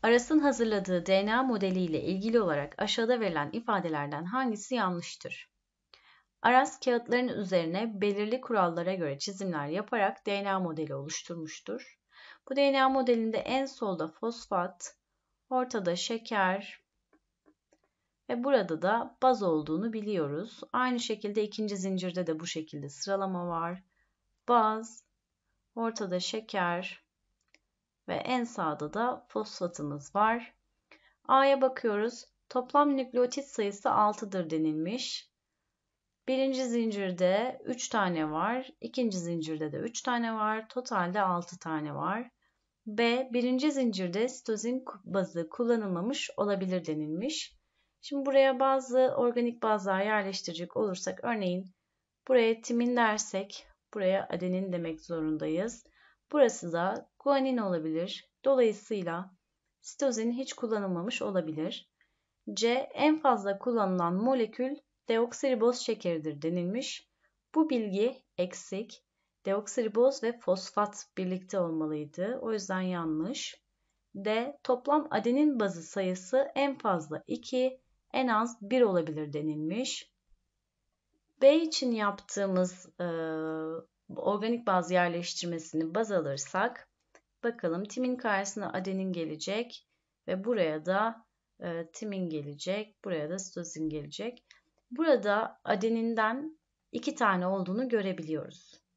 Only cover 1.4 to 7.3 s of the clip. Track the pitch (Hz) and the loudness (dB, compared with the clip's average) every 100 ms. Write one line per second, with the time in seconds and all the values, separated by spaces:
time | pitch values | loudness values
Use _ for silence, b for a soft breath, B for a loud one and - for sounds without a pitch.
1.4 | 262 220 190 185 180 151 - 190 214 226 | 2 2 2 2 2 0 0 -2 2 4
2.4 | 190 147 143 - 202 - 226 247 208 160 | 4 2 -2 -4 -2 0 2 2 2 0
3.4 | 147 190 233 202 170 151 143 147 170 247 | -2 -4 -2 0 0 -2 -4 -4 -4 -2
4.4 | 262 214 - 247 196 175 175 - - - | -2 -4 -4 -2 0 -2 -8 -12 -12 -14
5.4 | - _ _ _ _ b b b b _ | -16 _ _ _ _ b b b b _
6.4 | 233 254 277 - - 240 240 240 247 | 6 6 4 -2 0 0 2 0 0